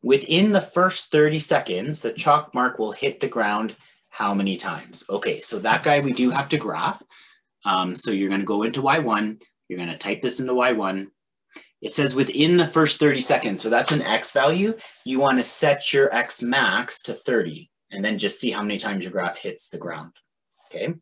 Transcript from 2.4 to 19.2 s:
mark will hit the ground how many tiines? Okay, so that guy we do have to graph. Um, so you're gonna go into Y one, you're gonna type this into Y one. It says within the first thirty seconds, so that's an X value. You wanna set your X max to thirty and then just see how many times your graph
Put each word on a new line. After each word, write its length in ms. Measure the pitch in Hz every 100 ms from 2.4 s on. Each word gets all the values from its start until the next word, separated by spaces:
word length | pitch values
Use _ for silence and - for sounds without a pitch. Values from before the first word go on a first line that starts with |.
| 151
mark 240 | 127 123 123
will 140 | 110
hit 280 | 104 139 -
the 80 | -
ground 460 | 117 107 104 110 - _ _ _
how 220 | - 107
many 220 | 98 98 90
tiines? 520 | 95 85 - - -
Okay, 300 | 101 - -
so 220 | - 104
that 240 | 107 113
guy 160 | 156 143
we 120 | 139
do 180 | 123 127
have 180 | 135 143
to 100 | 156
graph. 420 | 107 - 113 - - - - _ _ _
Um, 300 | 101 92 92
so 160 | 90 -
you're 180 | 98 98
gonna 160 | 98
go 200 | 98 104
into 180 | 113 131
Y 160 | 139 156
one, 400 | 131 107 107 107 _ _ _
you're 100 | 90
gonna 180 | 87 78
type 240 | 101 104
this 200 | 127 117
into 120 | 127
Y 200 | 123 127
one. 400 | 113 98 95 98 _ _ _ _ - - _
It 120 | -
says 240 | - 139 127
within 400 | 131 135 160 175
the 100 | 165
first 320 | 160 151 -
thirty 220 | 151 131
seconds, 420 | 123 135 113 95
so 80 | 113
that's 220 | 117 -
an 100 | 151
X 300 | - 110 -
value. 440 | 139 139 170 208 226 - -
You 160 | 123 131
wanna 240 | 139 127
set 480 | 120 - 151 139 -
your 200 | 143 139
X 300 | 120 120 -
max 580 | 120 135 113 98 123 -
to 120 | -
thirty 560 | 107 - 120 87 78 - _ _
and 120 | 98
then 140 | 104 104
just 220 | 101 -
see 100 | 123
how 120 | 98
many 160 | 104 101
times 260 | 107 98
your 80 | 90
graph 260 | 92